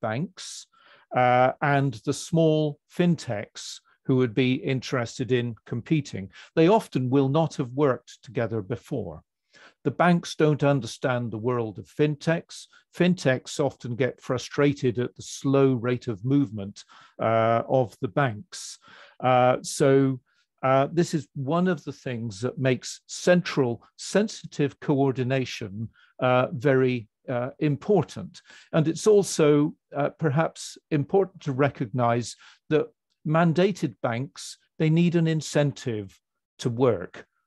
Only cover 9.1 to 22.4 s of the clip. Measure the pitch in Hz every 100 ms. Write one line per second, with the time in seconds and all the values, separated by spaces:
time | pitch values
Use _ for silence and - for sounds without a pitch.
9.1 | 80 _ _ _ - - _ 147 - 175
10.1 | 170 - - 151 143 143 139 107 - 139
11.1 | 123 120 107 120 120 110 101 - - 151
12.1 | 143 165 170 - - - _ _ - 180
13.1 | 180 135 127 - - 139 - 120 117 123
14.1 | - - 127 - - 143 139 127 110 123
15.1 | - - - 139 139 135 123 123 123 127
16.1 | 95 123 143 113 104 98 - - - -
17.1 | - 113 113 113 117 - 131 117 - 120
18.1 | 147 131 107 - - - - _ - -
19.1 | - 123 127 123 131 - - 143 135 135
20.1 | 127 _ _ _ - 131 135 147 165 165
21.1 | 160 - 143 131 170 180 175 147 - 135
22.1 | 117 117 95